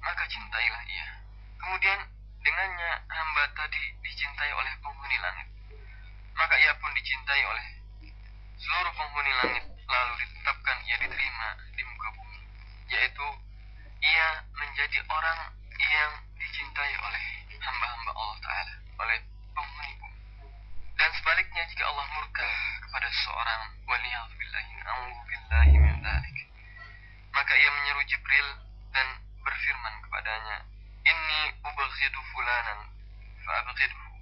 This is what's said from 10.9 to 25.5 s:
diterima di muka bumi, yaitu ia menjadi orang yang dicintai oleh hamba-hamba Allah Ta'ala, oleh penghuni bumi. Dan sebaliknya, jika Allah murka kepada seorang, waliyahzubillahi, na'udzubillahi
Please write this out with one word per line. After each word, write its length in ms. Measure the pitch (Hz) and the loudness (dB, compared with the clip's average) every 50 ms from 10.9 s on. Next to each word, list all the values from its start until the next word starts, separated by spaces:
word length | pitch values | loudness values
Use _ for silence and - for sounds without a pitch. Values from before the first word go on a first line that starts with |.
| 120 117 120 | 0 0 0
diterima 460 | 123 - 131 135 131 127 117 113 110 98 - - - - | -2 0 -2 -2 -2 -2 -4 -4 -4 -4 -6 -10 -12 -8
di 80 | - - | -8 -8
muka 240 | - 117 104 107 110 107 | -8 -8 -6 -6 -6 -6
bumi, 240 | - - - - - - - - - - - - - - - | -8 -14 -14 -14 -14 -14 -14 -14 -14 -14 -14 -14 -16 -8 -2
yaitu 400 | 127 - 127 131 - - 143 147 143 - - - - - - - - - - - - - | 2 2 2 2 2 -2 -6 -6 -6 -8 -12 -14 -16 -16 -16 -16 -14 -14 -14 -14 -8 2
ia 480 | - 151 156 165 160 160 160 156 - - - | 4 6 8 8 6 6 2 0 -6 -10 -6
menjadi 480 | 147 147 143 143 143 143 147 - 151 - - | -6 -6 -6 0 0 0 0 0 -2 -2 0
orang 400 | - 156 156 165 165 165 160 - - - - - - | 0 2 2 2 0 0 -4 -10 -12 -14 -16 -14 -2
yang 360 | - - 151 151 151 151 151 151 - - - - - | 0 2 4 6 6 4 4 2 -4 -12 -14 -12 -10
dicintai 540 | - - - - 143 147 - 147 143 143 - - - | -8 -6 -6 -6 -8 -6 -4 -2 -2 -2 -2 -2 -4
oleh 220 | 123 135 139 - - - - - - 101 - | -4 -4 -4 -4 -4 -6 -8 -10 -12 -12 -8
hamba-hamba 520 | - 127 131 123 117 120 120 113 117 104 - | -6 -4 -2 -2 -2 -2 -2 -4 -4 -4 -4
Allah 240 | 104 110 107 107 - | -4 -4 -6 -6 -8
Ta'ala, 340 | - - - - 98 - - - - - - - 101 | -6 -4 -4 -4 -4 -6 -8 -14 -14 -16 -8 -6 0
oleh 160 | 113 113 110 - - - - - - | 0 0 0 -2 -8 -16 -16 -16 -8
penghuni 400 | - - - - - - 147 - - - | -8 -6 -6 -6 -8 -10 -10 -10 -10 -12
bumi. 220 | - - - - - - - - - - - - - - - - - - - | -14 -14 -14 -14 -16 -16 -16 -16 -16 -16 -16 -16 -10 -6 -4 -4 -4 -4 0
Dan 160 | - - 160 - - | 2 2 2 2 2
sebaliknya, 480 | - 160 165 175 180 - - 170 170 165 | 4 4 4 4 4 0 0 -4 -4 -4
jika 160 | - - - | -4 -2 -2
Allah 240 | - 151 143 143 143 156 | 0 0 0 -2 -4 -4
murka 320 | 156 151 - - - 127 117 - - - - - - - - | -6 -6 -4 -4 -4 -2 -2 -2 -2 -2 -2 -4 -6 -8 -6
kepada 220 | - 131 120 117 | -4 -2 -2 0
seorang, 500 | - - - - - 78 117 117 113 113 113 107 - - - - | 0 0 0 0 0 0 0 0 0 0 -2 -6 -10 -12 -2 0
waliyahzubillahi, 800 | 123 123 120 123 123 117 117 110 - - - - - 107 107 - - - | 0 0 2 -2 -4 -4 -6 -8 -10 -10 -10 -6 -4 -6 -6 -6 -10 -10
na'udzubillahi 920 | - 95 113 127 123 123 123 120 - - - - - - | -6 -4 -4 -4 -4 -6 -8 -10 -8 -8 -8 -8 -4 4